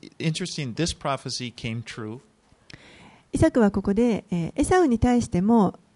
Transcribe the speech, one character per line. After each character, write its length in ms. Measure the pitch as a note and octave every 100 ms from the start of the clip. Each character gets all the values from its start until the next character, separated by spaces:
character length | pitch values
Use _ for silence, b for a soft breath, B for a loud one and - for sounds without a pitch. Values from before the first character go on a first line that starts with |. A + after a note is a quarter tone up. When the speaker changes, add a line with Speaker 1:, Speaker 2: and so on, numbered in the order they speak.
| - -
Speaker 1:
interesting, 560 | E3 D#3+ F3+ - C3
this 180 | A2 E3+
prophecy 600 | - D3 C3+ C3 - B2
came 300 | - A#2+ A2+
true. 360 | A#2 - G#2+ B2 _ _ _ _ B B B B B B B
Speaker 2:
イ 60 | -
サ 140 | D#4
ク 80 | C4
は 100 | G3+
こ 140 | G3
こ 100 | G3
で、 320 | G3+ A#3+ G3 -
え 160 | F3 D#3+
ー、 60 | -
エ 80 |
サ 160 | D4+ F#4
ウ 80 | D#4+
に 100 | A3+
対 240 | B3 A#3+
し 60 | -
て 140 | F3
も 360 | G3+ A#3 F#3 - _